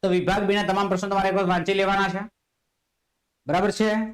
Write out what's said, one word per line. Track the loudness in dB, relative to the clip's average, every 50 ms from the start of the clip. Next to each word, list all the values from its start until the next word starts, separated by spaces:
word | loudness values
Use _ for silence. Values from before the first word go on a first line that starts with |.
| 2
તો | 2
વિભાગ | 0 2 2 2 0 0 2
બી | 0 0
ના | 0 0 0
તમામ | 0 0 0 0
પ્રશ્નો | -2 -2 -2 -2
તમારે | -2 0 0 0
એક | 0
વખત | 0 0 2
વાંચી | 0 0 0 0 0
લેવાના | 0 2 2 2 0 0 -2
છે, | -2 -6 -8 -10 _ _ _ _ _ _ _ _ _ _ _ _ _ _ _ _ _ _ _ _ _ _ _
બરાબર | -2 0 2 2 0
છે? | 2 2 0 2 2 0 -2 -4